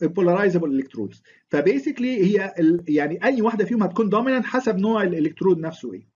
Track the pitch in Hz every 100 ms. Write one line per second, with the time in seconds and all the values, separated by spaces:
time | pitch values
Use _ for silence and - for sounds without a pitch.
0 | 156 175 175 180 202 170 160 135 135 120
1 | 98 - _ _ _ 147 160 269 302 277
2 | 247 247 185 202 190 175 160 175 170 147
3 | 147 165 214 262 220 220 196 233 185 180
4 | 214 214 254 254 - 254 240 190 208 220
5 | 190 165 156 - 190 170 160 - 123 95
6 | -